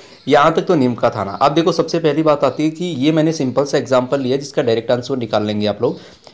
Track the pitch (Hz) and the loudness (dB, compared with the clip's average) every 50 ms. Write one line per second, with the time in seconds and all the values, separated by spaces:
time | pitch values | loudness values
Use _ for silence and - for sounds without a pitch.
0 | - - - - - 135 143 143 147 165 165 190 165 - 180 151 127 123 117 113 | -20 -20 -20 -12 -2 2 4 4 4 4 4 2 2 2 2 2 2 2 0 0
1 | 131 120 113 113 98 98 98 - 131 147 151 160 165 185 160 - 165 - - 165 | 0 0 0 -2 -4 -6 -2 0 0 2 2 2 2 2 0 0 -2 -2 -2 0
2 | 160 151 143 156 156 156 147 139 147 131 - - 151 156 156 160 180 180 165 123 | 0 0 0 2 2 2 2 2 2 0 0 0 -2 -4 -4 -4 -6 -6 -4 0
3 | 131 156 160 160 151 160 156 - 139 127 113 135 143 139 - 143 120 120 131 127 | 0 2 2 2 2 0 0 -2 -4 -2 0 -2 0 0 -2 -2 0 0 0 0
4 | 127 127 147 139 131 123 131 143 147 - - 160 139 117 113 117 113 - 123 123 | 2 0 -2 -2 -2 -2 -2 -2 -4 -4 -4 -2 0 0 0 0 0 -2 -2 -2
5 | 123 - 139 127 117 107 110 107 104 107 104 104 104 104 101 - 120 143 - - | -2 -4 -6 -6 -4 -2 -2 -2 -2 -2 -2 -2 -2 -2 -2 -2 -2 -4 -4 -6
6 | - - - - _ - | -12 -20 -20 -20 _ -20